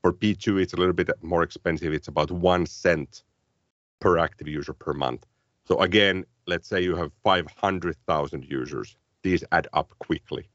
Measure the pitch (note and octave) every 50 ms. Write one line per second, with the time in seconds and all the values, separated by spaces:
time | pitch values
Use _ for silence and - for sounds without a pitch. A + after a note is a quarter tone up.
0 | - F2+ F2 - - G#2+ G2 F2+ - A2+ G2+ F#2+ F#2 F2 - F2 F2+ F#2 F2+ F2
1 | F2 - - - E2+ E2 F2 E2+ E2+ E2 - - _ F2 E2+ D#2 F2 D#2+ D#2 D2+
2 | - - C#2+ F2 F2 F2 F2+ F2 F2 F2+ F2+ F2+ E2+ E2+ - - - F2+ E2+ D#2
3 | C#2 - - - _ _ _ _ _ _ _ _ _ _ _ _ _ _ _ _
4 | - G2 F2 E2 E2 D#2 - _ D#2 D2+ D2+ D2 C#2+ - - _ - - C#2+ C#2
5 | C2+ B1+ B1 - _ _ _ _ _ _ _ _ _ - F2+ - F#2+ F2+ F2+ G#2+
6 | G2+ G2 F#2 F#2 F2 _ _ _ _ - F2 E2+ - - G#2 F#2 F2+ F2+ E2+ F2
7 | E2+ D2+ _ _ _ G2+ F#2+ F2+ E2 - - - - G2 F#2+ F2+ E2 F2 D#2 _
8 | _ - E2 D2+ D2 C#2+ D#2 D2 C2 C2+ C#2 C2+ B1 C2 C#2+ G#1+ - - _ _
9 | _ _ _ _ - F#2+ F2+ E2+ - - - E2+ D#2 - - D2+ D2+ _ - _
10 | - - E2 D2 _ _ D2 C2 - _